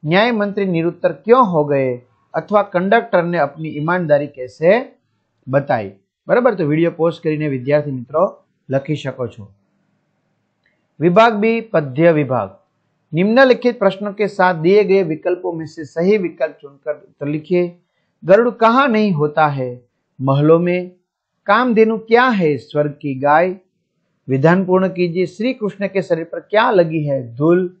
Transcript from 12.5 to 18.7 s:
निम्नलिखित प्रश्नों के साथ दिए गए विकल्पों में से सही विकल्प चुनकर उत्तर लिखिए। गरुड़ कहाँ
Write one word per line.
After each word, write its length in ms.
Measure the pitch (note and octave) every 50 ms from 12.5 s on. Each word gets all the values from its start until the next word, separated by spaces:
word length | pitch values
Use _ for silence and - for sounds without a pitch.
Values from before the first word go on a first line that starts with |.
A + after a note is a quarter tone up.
| - - _ _ _ _ _ _ _ _ _ _ -
निम्नलिखित 640 | D#3 F3+ G#3 A3+ B3 C4+ C4 A#3+ - - B3 A#3 A#3+
प्रश्नों 340 | G#3 G3 F#3+ G3 G#3 G#3 G3
के 160 | G3+ G#3+ F#3+
साथ 260 | G3+ - F#3 F3+ F#3
दिए 300 | D#3+ D#3 E3+ G3 G#3 G#3
गए 180 | F3+ F#3+ G3 F#3+
विकल्पों 500 | E3 D#3+ D#3 - F3+ F3+ F3+ F3+ F3+ E3+
में 140 | E3 D#3+
से 180 | D3 - - D#3+
सही 340 | C3+ _ E3 E3+ F#3 G#3 G#3+
विकल्प 400 | F#3 E3 - - E3+ D#3+ D3 _
चुनकर 320 | - C#3 C#3 C#3 _ D#3 D3
उत्तर 340 | - _ _ _ _ D3
लिखिए। 500 | C#3+ D3+ D#3 D3+ - F3+ F3 F3 F3 F3 _ _ _ _ _ _ _ _ _ -
गरुड़ 260 | D3+ F#3 G#3 A#3+ A#3+
कहाँ 380 | - - A3+ A3+